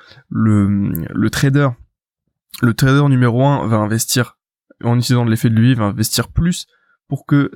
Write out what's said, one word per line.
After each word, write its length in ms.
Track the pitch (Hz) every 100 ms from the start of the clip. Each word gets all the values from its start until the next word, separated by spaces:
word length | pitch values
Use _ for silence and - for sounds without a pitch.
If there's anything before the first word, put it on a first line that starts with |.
| - - -
le, 640 | 113 110 104 101 101 101 - -
le 140 | - 107
trader, 400 | - 139 143 139 120 - _ _ _ _ _ _ -
le 100 | 120
trader 340 | 107 135 139 143
numéro 340 | 127 123 117
un 220 | 135 139 98
va 100 | 110
investir 640 | 104 110 - 127 117 _ _ _ _ _
en 140 | 117 120
utilisant 300 | 120 123 120
de 40 |
l'effet 200 | 110 123
de 40 |
levier, 200 | 110 120
va 100 | 120
investir 440 | 104 110 107 - -
plus 380 | - 170 175 - _ _ _ -
pour 200 | 143 -
que 240 | 143 139